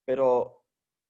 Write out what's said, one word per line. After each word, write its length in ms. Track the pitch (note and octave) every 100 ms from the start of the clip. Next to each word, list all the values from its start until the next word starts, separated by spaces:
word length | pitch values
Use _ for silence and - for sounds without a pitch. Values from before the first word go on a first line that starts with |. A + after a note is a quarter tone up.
Pero 600 | - C3 C3 B2 - - _ _ _ _